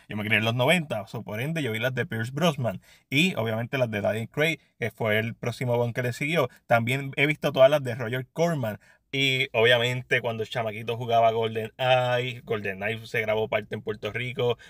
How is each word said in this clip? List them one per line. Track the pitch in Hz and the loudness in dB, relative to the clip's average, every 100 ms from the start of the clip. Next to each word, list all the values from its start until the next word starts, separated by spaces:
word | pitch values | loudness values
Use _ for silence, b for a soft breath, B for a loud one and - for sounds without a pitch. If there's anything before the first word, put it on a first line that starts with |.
| b | b
Yo | 107 | -6
me | |
crié | 107 107 | 2 2
en | 110 | 2
los | 120 | 2
noventa, | 127 180 147 107 98 | 4 2 0 -8 -8
so, | 120 | -10
por | 101 107 | -8 -6
ende | 139 165 | -4 -4
yo | 139 | -2
vi | 147 | -2
las | 131 | -2
de | 127 113 | -2 -4
Pierce | 113 113 | -4 -4
Brosnan | 139 175 143 117 92 b b _ | 0 0 2 -4 -4 b b _
y | 135 185 - | 2 2 2
obviamente | 113 110 120 135 | -2 -2 -2 -2
las | 120 | -2
de | 107 | 0
Daniel | 101 107 117 | -2 -2 -4
Craig, | - 160 151 b _ | -2 0 -2 b _
que | 113 | -8
fue | - 113 107 | -2 0 2
el | 117 - | 0 -4
próximo | 120 - 123 120 | -8 -4 0 0
Bond | 120 | 0
que | 123 | -2
le | 123 | -4
siguió. | 120 147 165 127 b _ | -4 -2 0 -2 b _
También | 117 113 139 135 135 | 2 2 -2 -4 0
he | 143 | 0
visto | 151 151 | 2 -2
todas | 135 131 | 6 6
las | 147 | 6
de | 127 117 | 0 -4
Roger | 113 127 131 | -4 -6 -6
Corman. | - 170 151 113 98 b b _ | 0 0 0 -4 -6 b b _
Y | 139 135 131 131 | -2 0 0 0
obviamente | 113 117 120 120 123 - 131 | 4 6 6 4 -2 0 0
cuando | 117 113 | 0 -4
el | 107 | -4
chamaquito | 131 110 107 117 117 | -4 -4 -6 -6 -6
jugaba | 120 113 113 | 2 4 6
GoldenEye, | 113 113 113 110 - 127 127 123 123 127 117 - | 4 -2 -2 -6 -2 2 4 4 0 -2 -8 -6
GoldenEye | 110 98 95 104 113 113 | -4 -4 -4 -6 -6 -4
se | 120 | -4
grabó | 110 110 110 | 0 0 0
parte | 110 107 110 | -2 -4 -8
en | |
Puerto | - 107 107 | -8 -8 -6
Rico, | 117 123 127 120 117 | -6 -6 -2 -2 -2